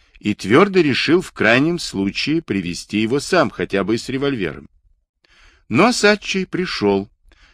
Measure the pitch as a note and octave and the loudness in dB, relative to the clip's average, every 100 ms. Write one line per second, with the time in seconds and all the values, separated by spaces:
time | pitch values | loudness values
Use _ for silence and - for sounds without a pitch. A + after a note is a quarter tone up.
0 | _ _ G#2 G#2 F#2 B2+ G3+ F#3 D3+ A#2+ | _ _ -4 -4 2 4 4 4 2 2
1 | - E3+ E3+ - G#2 A#2+ D3+ F3 - F#2+ | 2 0 0 0 2 4 2 -2 -6 -4
2 | G2 - - D#3+ - G2 F2 E2+ - G2+ | -4 -4 -4 -4 -4 -4 -4 -8 -6 -2
3 | A2 C#3 - F3+ B2 - F2+ G2 G2 A2+ | 0 -2 0 0 0 -2 -4 -2 -2 -2
4 | - B2+ C#3+ C3 F2 C#2 - _ _ _ | -4 -6 -4 -4 -6 -8 -16 _ _ _
5 | _ _ _ _ _ _ - A2+ A3 A#3+ | _ _ _ _ _ _ -4 2 2 4
6 | G#3 G#3 - G3 F#3 - F#3 - - G2 | 2 2 0 -6 -4 -6 -6 -2 0 0
7 | G2+ _ _ _ _ | -2 _ _ _ _